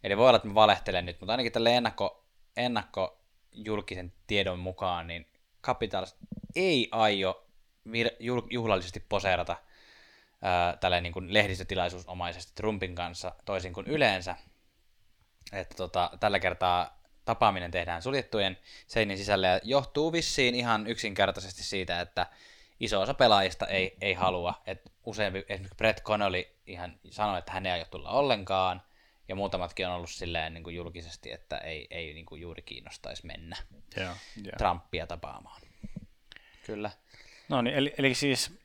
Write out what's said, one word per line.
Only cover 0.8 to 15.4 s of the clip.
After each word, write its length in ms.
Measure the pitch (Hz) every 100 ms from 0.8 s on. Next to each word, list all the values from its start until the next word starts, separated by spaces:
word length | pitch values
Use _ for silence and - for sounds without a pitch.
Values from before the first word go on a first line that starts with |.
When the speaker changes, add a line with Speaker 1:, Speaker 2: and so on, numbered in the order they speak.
| - 92 87
Speaker 1:
nyt, 140 | 87
mutta 120 | 104
ainakin 180 | 123 117
tälle 240 | 117 117 120
ennakko-, 480 | 117 - 98 - _ _ _ -
ennakkojulkisen 1600 | 123 113 - - 92 - _ _ _ 110 107 104 98 90 90 - -
tiedon 320 | 104 95 90
mukaan, 480 | 90 87 95 85 82
niin 200 | 85 - _ _ _
Capitals 520 | - 123 110 98 95 _ - - - 160
ei 320 | 190 147 -
aio 560 | 113 110 98 95 - _ - _ _ 110
vir-, 240 | 117 113 -
jul-, 280 | 117 123 -
juhlallisesti 500 | 120 113 95 90 - -
poseerata, 480 | 101 95 87 87 85 _ - - - - - _ _
ää, 360 | 95 90 87 -
tälleen 260 | 92 90
niin 100 | 87
kuin 200 | 82 87
lehdistötilaisuusomaisesti 1160 | 107 101 95 90 95 87 90 90 90 87 87 - -
Trumpin 400 | 110 101 92 87
kanssa, 380 | 87 87 92 - -
toisin 280 | 95 90
kuin 140 | 90 -
yleensä. 480 | 151 127 95 90 90 - _ _ _ _ _ _ _ _ _